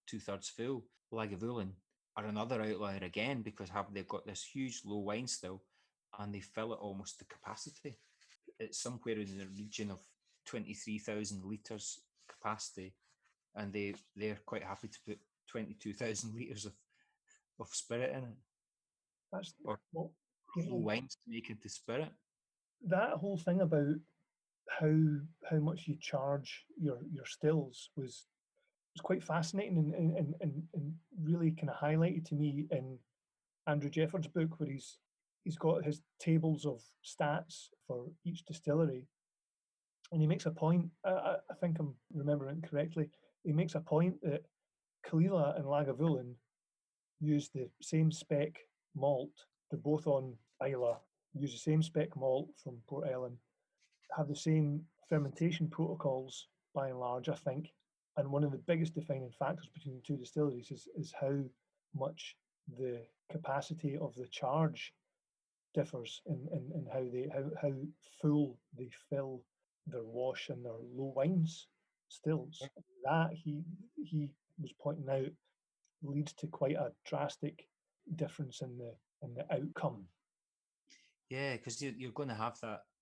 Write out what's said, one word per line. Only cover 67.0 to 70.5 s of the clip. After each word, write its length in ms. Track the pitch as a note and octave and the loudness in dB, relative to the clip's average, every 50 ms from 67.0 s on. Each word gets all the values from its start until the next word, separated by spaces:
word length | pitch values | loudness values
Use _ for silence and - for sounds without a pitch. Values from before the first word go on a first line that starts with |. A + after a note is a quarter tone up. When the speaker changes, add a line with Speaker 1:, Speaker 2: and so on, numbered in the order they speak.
| B2+ B2 B2 | -4 -2 -2
Speaker 2:
they, 160 | B2 C3 D3+ D3 | -4 -4 -4 -4
how, 120 | C#3 C3+ D3+ D#3 - - | -4 -4 -4 -4 -2 -2
how 100 | C#3+ C3+ C3 C#3 D3+ - - - - - - | -2 0 -2 -4 -8 -10 -14 -20 -20 -10 0
full 380 | - D3+ D3 D3 D3 C3 B2 - _ _ - | 2 4 6 6 4 2 0 -8 _ _ -12
they 140 | B2 B2+ A#2+ - - - _ | -12 -12 -12 -12 -18 -8 _
fill 320 | D3 C#3 C3+ C3+ C3 B2+ - _ _ _ _ _ _ _ _ | -4 -2 -2 -4 -6 -10 -12 _ _ _ _ _ _ _ _
their 160 | D#3 C3 B2 A2+ | -8 -8 -8 -8
wash 460 | A2 A#2 A#2+ B2+ C3 B2+ - - | -6 -2 0 0 0 0 -2 -6
and 160 | - | -6